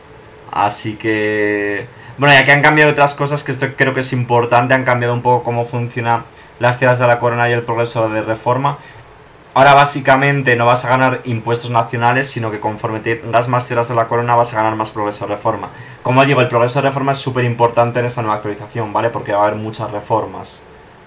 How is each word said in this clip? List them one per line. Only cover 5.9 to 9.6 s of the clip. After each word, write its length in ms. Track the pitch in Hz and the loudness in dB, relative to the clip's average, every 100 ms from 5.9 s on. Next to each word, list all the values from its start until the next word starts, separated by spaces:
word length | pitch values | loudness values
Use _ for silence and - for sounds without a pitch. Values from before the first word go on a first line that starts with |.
| 120 117 117 - - - - | -4 0 -2 -2 -20 -20 -2
las 180 | 120 120 | 0 2
tierras 220 | 127 123 | 2 4
de 80 | 123 | 4
la 100 | 120 | 2
corona 320 | 120 117 120 | 2 0 0
y 40 | |
el 100 | 117 | 0
progreso 440 | 117 117 117 117 110 | -2 -2 -2 0 -2
de 140 | 110 | -2
reforma. 560 | 110 110 120 127 143 147 - - - - - - - | -4 -4 -2 -2 -2 -6 -14 -20 -20 -20 -20 -20 -4
Ahora 160 | 127 | 4